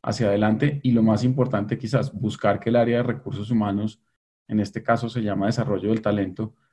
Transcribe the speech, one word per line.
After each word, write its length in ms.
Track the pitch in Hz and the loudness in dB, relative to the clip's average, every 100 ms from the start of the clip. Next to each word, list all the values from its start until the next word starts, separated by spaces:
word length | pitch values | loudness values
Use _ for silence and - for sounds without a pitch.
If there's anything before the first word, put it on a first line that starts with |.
hacia 260 | - 110 107 | -4 0 2
adelante. 520 | 101 107 110 147 143 | 2 2 2 0 0
Y 80 | 131 | 2
lo 120 | 117 | 4
más 200 | 110 107 | 4 4
importante 540 | 127 131 123 104 104 113 | 2 2 0 0 -2 -4
quizás, 340 | 107 120 104 | 0 0 -2
buscar 480 | 101 110 - 104 98 | -4 -4 0 0 0
que 100 | 113 | 2
el 60 | 120 | 2
área 220 | 117 117 | 2 2
de 60 | |
recursos 480 | 120 113 - 98 104 | 0 -4 -8 -8 -2
humanos, 500 | 117 104 101 107 - _ _ _ _ - | 0 0 -2 -4 -8 _ _ _ _ -4
en 120 | 107 | -2
este 220 | 101 113 | -2 -4
caso 280 | - 117 117 | 0 0 0
se 120 | - | -4
llama 240 | 107 98 98 | -4 -2 -2
desarrollo 440 | 113 - 98 101 | 0 0 0 0
del 120 | 113 | 0
talento, 540 | 107 101 95 - 110 _ _ | 0 0 -2 -4 -10 _ _